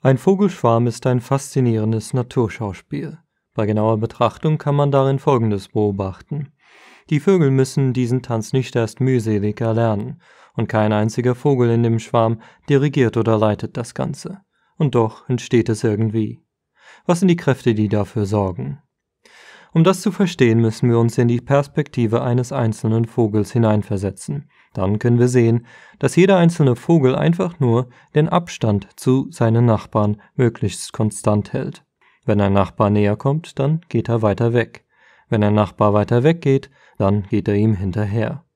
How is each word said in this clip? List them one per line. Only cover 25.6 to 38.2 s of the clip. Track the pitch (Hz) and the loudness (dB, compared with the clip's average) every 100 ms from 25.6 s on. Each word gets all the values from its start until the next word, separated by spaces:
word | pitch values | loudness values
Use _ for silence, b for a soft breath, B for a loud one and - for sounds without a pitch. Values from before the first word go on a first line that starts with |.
| B B B B | B B B B
dass | 135 - | -2 2
jeder | 185 190 | 4 4
einzelne | 170 170 139 120 | 4 4 0 0
Vogel | - 170 127 139 | 2 2 2 2
einfach | 151 170 180 175 | 0 0 -4 -2
nur | 127 113 123 b b | 0 0 -2 b b
den | 151 156 | -2 0
Abstand | 175 170 - 113 101 - - | -2 -4 -4 -2 -2 -4 -6
zu | - 131 - | 0 0 -2
seinen | - 117 113 120 | -2 0 2 2
Nachbarn | 107 - 110 104 104 b - | 0 0 -2 0 -2 b -2
möglichst | 120 117 104 - - | -2 0 -6 -6 -12
konstant | - 110 - - 104 - | -4 -4 -2 -2 -2 -2
hält. | 135 - - _ _ b b | -6 -8 -12 _ _ b b
Wenn | - 104 | -2 0
ein | 101 | 2
Nachbar | 98 95 - 104 | 2 0 0 2
näher | 104 101 107 | 2 2 0
kommt, | 135 151 - - | -2 -4 -6 -4
dann | 135 160 _ | -2 -2 _
geht | 117 110 | -4 -2
er | 117 | 0
weiter | 107 98 117 | 0 0 0
weg. | 120 110 - _ b b b b | 0 -2 -10 _ b b b b
Wenn | 110 | 0
ein | 104 107 | 2 2
Nachbar | 104 - 107 | 0 0 2
weiter | 104 101 120 | 2 2 2
weggeht, | 139 170 143 135 - b b _ | 2 0 0 0 -2 b b _
dann | 98 104 | 0 0
geht | 95 107 92 | -2 -4 0
er | 101 | 0
ihm | 110 | 2
hinterher. | 98 98 95 104 110 | 0 -4 -4 -4 -4